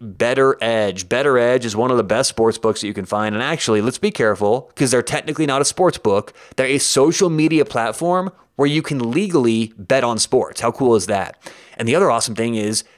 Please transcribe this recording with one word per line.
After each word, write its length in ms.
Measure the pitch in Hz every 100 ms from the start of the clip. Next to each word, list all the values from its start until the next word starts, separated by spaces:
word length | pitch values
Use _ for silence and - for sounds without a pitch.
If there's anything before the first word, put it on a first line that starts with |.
Better 580 | 113 92 117 131 135 131
Edge. 480 | 113 113 104 92 90
Better 300 | 120 143 123
Edge 260 | 120 127
is 120 | 117 104
one 160 | 123
of 40 | 123
the 80 |
best 240 | 98 110 135
sports 300 | - 113 110
books 220 | 110 104
that 80 | 104
you 60 |
can 120 | 104 92
find. 280 | 104 107
And 80 | 104
actually, 380 | 135 160 - 107
let's 160 | 113 -
be 140 | 208
careful, 600 | - 113 98 104 123 -
'cause 160 | - 135
they're 120 | 123
technically 440 | 120 151 156 147 151
not 160 | 135
a 20 |
sports 340 | 139 - 180 -
book. 360 | 107 101 - - - -
They're 100 | 131
a 120 | 139
social 520 | - 135 143 170 185
media 340 | 156 156 160
platform 680 | 139 123 113 110 170 180 190 - _ -
where 120 | 143
you 140 | 156
can 300 | - 139 117
legally 600 | 135 202 165 120 113 110 -
bet 240 | 98 135
on 160 | 120 110
sports. 420 | - 127 101 -
How 120 | 117
cool 240 | - 131 113
is 100 | 92
that? 320 | 101 90 - - - - -
And 80 | 117
the 80 |
other 160 | 156 190
awesome 240 | 117 113
thing 200 | 107 117
is 300 | 113 104 110 -